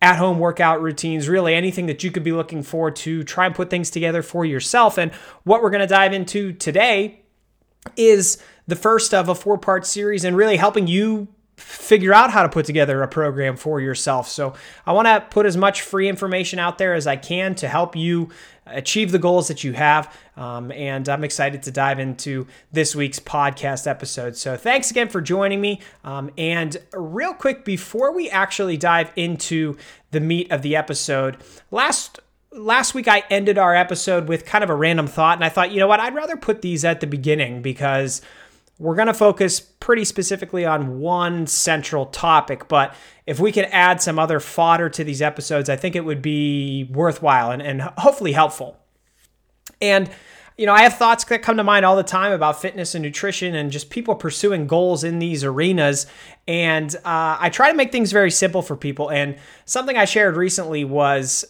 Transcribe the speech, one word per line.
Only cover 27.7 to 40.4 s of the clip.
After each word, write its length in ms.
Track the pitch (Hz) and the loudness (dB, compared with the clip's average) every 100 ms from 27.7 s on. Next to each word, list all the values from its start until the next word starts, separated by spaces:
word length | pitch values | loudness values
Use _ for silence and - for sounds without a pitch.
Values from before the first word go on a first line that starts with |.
| 185 - 220 269 | -8 -6 -2 -2
we 160 | 359 330 | -2 -2
actually 460 | 196 294 - 190 156 | -2 -2 -2 -4 -2
dive 380 | 170 170 160 - | 2 2 0 -4
into 640 | 170 170 - 160 156 139 - - _ | -6 -6 -4 -4 -4 -8 -16 -20 _
the 80 | 151 | -4
meat 320 | 156 170 175 | -2 -2 -2
of 100 | 143 | -4
the 140 | 147 151 | -2 -2
episode, 640 | 151 139 - 135 135 135 - - _ | -2 -6 -4 -2 -2 -6 -20 -20 _
last, 480 | 214 285 - - - _ _ _ | -2 0 -2 -8 -18 _ _ _
last 420 | - 214 247 - | -8 0 0 0
week 140 | 262 233 | -2 2
I 160 | 208 - | 2 2
ended 280 | 202 202 202 | 0 2 4
our 160 | 180 | 4
episode 540 | 175 175 175 - 175 160 | 4 2 -2 0 0 0
with 180 | 165 - | -4 0
kind 160 | 214 | 0
of 80 | 202 | 0
a 60 | 151 | 2
random 320 | 160 165 143 | 2 2 -2
thought. 300 | - 160 170 | 2 2 2
And 80 | 160 | 0
I 40 | |
thought, 220 | 185 185 | 0 0
you 80 | 202 | 2
know 80 | 196 | 4
what, 140 | 214 | 4
I'd 140 | 240 277 | 2 -6
rather 200 | 311 330 | -6 -6
put 260 | - 220 | -4 -4
these 220 | 180 165 | -4 -2
at 160 | 165 165 | -2 -2
the 80 | 151 | -4
beginning 540 | 143 139 151 127 123 | -4 -2 0 -2 -4
because 600 | 131 127 139 135 135 - - - - _ _ _ | -8 -4 -2 0 -2 -6 -12 -20 -20 _ _ _
we're 180 | 160 165 | -4 0
gonna 180 | 220 | 0
focus 480 | 220 208 196 190 - | 4 4 4 0 -2
pretty 420 | - _ - 233 | -8 _ 0 0
specifically 600 | 202 - 180 196 | 0 -4 -4 -6